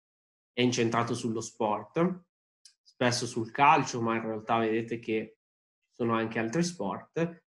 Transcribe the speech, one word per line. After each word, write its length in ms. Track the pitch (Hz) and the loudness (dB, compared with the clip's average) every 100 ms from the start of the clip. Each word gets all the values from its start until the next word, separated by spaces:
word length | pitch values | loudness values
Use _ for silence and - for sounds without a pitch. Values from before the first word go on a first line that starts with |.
| _ _ _ _ _ | _ _ _ _ _
è 80 | - | 0
incentrato 540 | 123 120 117 117 120 120 | 2 2 2 2 0 -2
sullo 260 | 120 113 | -4 -4
sport, 800 | 110 - 110 104 - 160 175 180 - _ _ _ - _ | -6 -2 0 0 -2 0 0 0 -12 _ _ _ -20 _
spesso 420 | _ - 123 117 117 | _ -2 0 0 -2
sul 240 | - 113 | -4 -4
calcio, 500 | - 143 156 - 123 | 4 6 6 2 -2
ma 140 | 117 | -2
in 80 | 113 | -2
realtà 380 | 113 110 107 117 | -2 -6 -2 0
vedete 400 | 110 113 113 117 | 2 0 -2 -6
che 380 | 117 110 107 - _ _ _ _ _ | -4 -4 -4 -12 _ _ _ _ _
ci 80 | - | -4
sono 180 | 117 | 0
anche 240 | 113 113 117 | 0 0 -2
altri 240 | 110 165 | -2 0
sport. 840 | 175 - 98 - - - 170 - | -2 -4 -6 -6 -8 -4 -4 -6